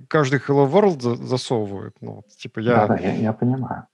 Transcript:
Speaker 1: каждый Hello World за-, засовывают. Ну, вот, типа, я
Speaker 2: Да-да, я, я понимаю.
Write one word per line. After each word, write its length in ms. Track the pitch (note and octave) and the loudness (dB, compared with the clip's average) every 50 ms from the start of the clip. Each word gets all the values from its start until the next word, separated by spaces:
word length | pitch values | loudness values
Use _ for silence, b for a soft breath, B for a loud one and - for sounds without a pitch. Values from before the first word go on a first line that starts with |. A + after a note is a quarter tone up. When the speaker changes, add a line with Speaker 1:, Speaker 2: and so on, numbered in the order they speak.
| B2+ - | -6 0
Speaker 1:
каждый 300 | - D#3 D3 C3 C#3 B2+ | 0 2 2 2 0 -2
Hello 300 | - - C#3+ C#3 C#3 C3+ | 0 2 2 4 4 4
World 300 | D3 G3 G#3+ G3 E3+ C3+ | 4 4 4 4 2 0
за-, 160 | A#2+ A#2+ A#2+ | -2 -4 -4
засовывают. 800 | B2+ C3+ A#2 B2+ B2+ - - C3+ A2+ G#2+ G2+ G2 F#2+ G#2+ A2 - _ | -4 -4 -4 -4 -4 -2 -2 -2 -2 -2 -4 -8 -10 -12 -14 -16 _
Ну, 160 | A2+ A2+ G#2+ | -14 -14 -14
вот, 120 | G#2 - _ | -14 -18 _
типа, 320 | _ - - A#2+ - A2+ | _ -18 -18 -12 -8 -4
я 260 | G#2+ A#2 A#2+ A2+ G#2+ | 0 2 4 4 4
Speaker 2:
Да-да, 100 | G#2 A2 F#2 | 2 2 0
я, 160 | F2+ G2 - | 0 -2 -2
я 180 | - A2+ A2 A2+ | 0 0 -2 0
понимаю. 540 | - B2 B2 B2+ C3+ B2+ - - - - _ | 0 0 0 0 -2 -4 -6 -8 -10 -12 _